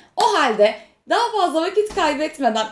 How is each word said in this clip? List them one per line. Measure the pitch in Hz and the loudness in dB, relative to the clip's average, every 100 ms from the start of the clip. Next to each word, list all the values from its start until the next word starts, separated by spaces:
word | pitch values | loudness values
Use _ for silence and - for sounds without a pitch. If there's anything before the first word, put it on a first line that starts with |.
| - - | -12 0
O | |
halde | 453 381 269 208 - - - _ - | 2 2 0 2 2 2 -16 _ -2
daha | 359 466 | 0 0
fazla | 415 349 311 | 0 0 0
vakit | 349 415 415 | 0 -2 -2
kaybetmeden | - 311 277 311 - 247 220 220 | -2 -2 -2 -6 -2 -2 0 -4